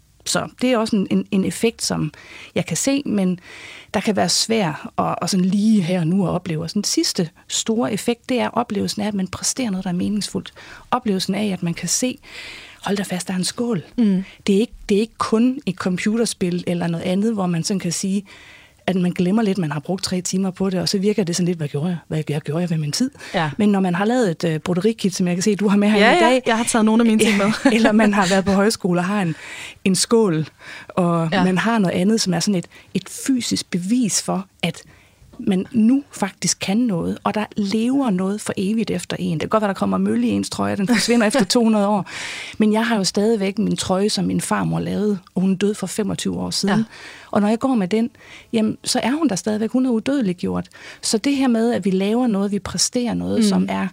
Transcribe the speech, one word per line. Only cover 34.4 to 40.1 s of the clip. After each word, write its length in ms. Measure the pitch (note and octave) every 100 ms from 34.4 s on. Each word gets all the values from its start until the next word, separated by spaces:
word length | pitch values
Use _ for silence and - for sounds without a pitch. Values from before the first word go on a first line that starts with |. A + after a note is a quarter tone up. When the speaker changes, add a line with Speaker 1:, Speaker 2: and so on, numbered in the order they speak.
| F#3+ -
Speaker 1:
at 180 | E3+ - - - _ _ - - A3+
man 180 | F#3 G3
nu 320 | A#3 A3 C4+ -
faktisk 480 | - G3 - E3+ -
kan 180 | - G#3
noget, 400 | B3 F3 E3+ G#3
og 100 | G3+
der 120 | G#3 G#3 -
lever 540 | G3 A3 A#3 C#4 B3+
noget 320 | F3+ F#3+ G#3
for 120 | - -
evigt 340 | F#3+ A3 G3+
efter 240 | F3+ - F3
en. 140 | F3+
Det 60 | D#3+
kan 80 | E3+
godt 120 | A3
være, 60 | G#3
der 60 |
kommer 240 | F#3+ G3 F#3+
møl 260 | G3